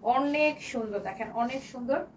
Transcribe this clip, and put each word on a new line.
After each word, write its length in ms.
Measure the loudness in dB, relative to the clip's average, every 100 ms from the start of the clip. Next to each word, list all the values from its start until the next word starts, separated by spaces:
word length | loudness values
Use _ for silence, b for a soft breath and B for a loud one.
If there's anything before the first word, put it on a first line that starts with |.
অনেক 580 | 4 2 4 4 4 2
সুন্দর, 380 | -6 -4 -2 -4
দেখেন 320 | -6 -6 -6
অনেক 320 | 0 0 -2
সুন্দর। 420 | -8 -8 0 0 0